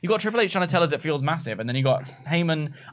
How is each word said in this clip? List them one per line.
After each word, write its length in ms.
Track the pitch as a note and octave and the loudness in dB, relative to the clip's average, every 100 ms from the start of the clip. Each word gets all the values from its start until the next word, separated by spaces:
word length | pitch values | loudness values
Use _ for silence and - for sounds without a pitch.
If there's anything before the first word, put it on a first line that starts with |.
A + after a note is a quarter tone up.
You 60 | F3+ | -2
got 100 | G#3+ | 0
Triple 220 | G#3 A#3 | 0 0
H 100 | G3 | 2
trying 160 | F#3+ F3+ | 2 2
to 40 | |
tell 120 | F3+ | 2
us 80 | E3 | 2
it 100 | C#3+ | 0
feels 220 | D#3 D3 | -2 -2
massive, 380 | C#3 D#3+ A#2+ G#2+ | 0 -2 -4 -6
and 80 | A#2 | -2
then 80 | C3 | 0
you 80 | |
got 180 | C3+ B2 - - C#3+ | 2 2 -2 -14 -4
Heyman. 460 | E3+ E3+ D#3 D3 - - | 0 0 0 -4 -10 -8